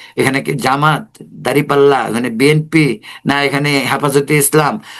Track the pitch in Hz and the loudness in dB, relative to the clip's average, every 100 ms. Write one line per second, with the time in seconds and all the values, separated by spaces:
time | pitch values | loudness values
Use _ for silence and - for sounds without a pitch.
0 | - - 123 135 - 147 127 139 151 139 | -12 -2 0 0 -4 -4 -2 0 0 0
1 | 110 - - - 147 135 151 143 139 135 | -4 -18 -20 -8 -2 0 2 4 4 4
2 | 107 110 123 113 139 156 156 160 147 107 | 0 -4 -4 0 2 2 2 0 0 -2
3 | - - - 139 139 143 147 139 120 139 | -10 -10 -4 -2 0 0 0 0 0 -2
4 | 143 139 139 151 139 - 147 107 - - | 0 0 2 0 2 2 0 -2 -10 -16